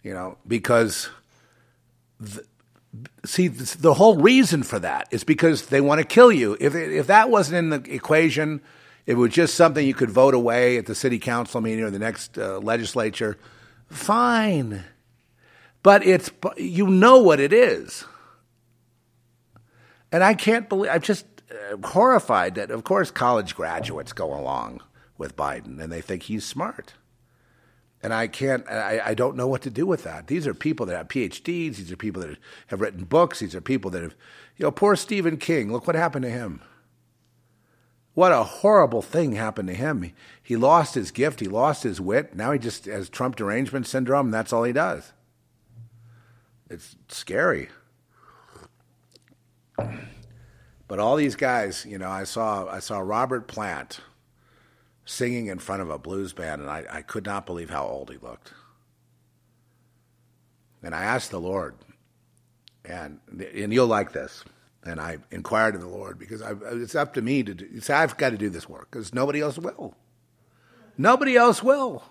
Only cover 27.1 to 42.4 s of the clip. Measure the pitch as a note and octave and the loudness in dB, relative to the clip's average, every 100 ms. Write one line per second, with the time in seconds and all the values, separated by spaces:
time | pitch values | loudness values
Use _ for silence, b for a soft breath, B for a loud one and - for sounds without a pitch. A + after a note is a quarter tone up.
27.1 | _ _ _ _ _ _ _ _ _ - | _ _ _ _ _ _ _ _ _ -6
28.1 | A2+ A2+ - C3+ C3 - G#2+ G#2+ A2 G#2+ | -4 -4 -4 -2 -2 -4 -8 -4 -4 -4
29.1 | G#2+ B2+ C3 B2+ C3 C3 A2 F#3 E3+ - | -2 -2 -2 -4 -4 -6 -4 -2 -2 -6
30.1 | D#2+ E2 D#3 D3+ E2+ D#3 D#3 G2 F2 D#2+ | -14 -6 -4 -4 -4 -4 -4 -4 -6 -6
31.1 | C3+ G#2+ - - F3 D#3+ G2+ F2 F2+ A2 | -6 -6 -6 -8 -6 -6 -8 -14 -10 -8
32.1 | F2+ E2 D2 B B B G2 G#2 F#2 F2 | -8 -12 -14 B B B -6 -6 -6 0
33.1 | D3+ F3 - G2+ F2+ F2 C3 F#2+ F2 E2+ | 2 2 -2 -10 -10 -4 -4 -4 -8 -10
34.1 | - b b b - D3+ C#3 G3+ G3 - | -14 b b b -4 -4 2 2 2 -2
35.1 | G#3 E3 D#3 - D#3+ G#2 A#2 - D#3+ E3+ | -2 -2 -2 -2 -2 -2 -4 -4 -2 -2
36.1 | C#3+ B2+ A#2+ A2 D2 b b b _ _ | -2 -8 -8 -10 -12 b b b _ _
37.1 | _ _ _ _ _ _ _ _ _ _ | _ _ _ _ _ _ _ _ _ _
38.1 | - F#3 C#3 G#2+ - G3+ G#3 C#3 A2+ - | 2 4 4 2 0 4 6 6 0 -2
39.1 | E3+ D3+ G#2+ A2 - F#2 F#2 C#3+ C3+ E2+ | -2 -2 -2 -4 -6 -8 -6 -4 -4 -8
40.1 | b b b _ A#2+ C3 E3+ D3 B2+ F#2 | b b b _ 0 4 4 2 -4 -6
41.1 | - C#3+ - G2 G#2 C#3+ D3 A#2 F2+ F#2 | -2 -4 -2 -6 0 0 -2 -6 -6 -2
42.1 | A#2 D3+ F2+ | -2 -2 -6